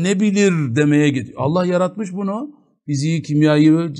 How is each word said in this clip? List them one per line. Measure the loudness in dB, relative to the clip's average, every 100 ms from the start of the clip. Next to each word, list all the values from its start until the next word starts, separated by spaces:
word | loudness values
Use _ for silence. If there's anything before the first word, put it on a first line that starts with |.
ne | -2 0
bilir | 0 2 2 2 -2 0
demeye | 2 2 2
gidiyor. | 0 -6 -6
Allah | -4 -2 0
yaratmış | 0 -2 -6 -10
bunu. | -8 -6 -8 -10 -16 _ _ -6
Fiziği, | -4 -2 -4
kimyayı, | -2 2 4 4 4 4 0 -8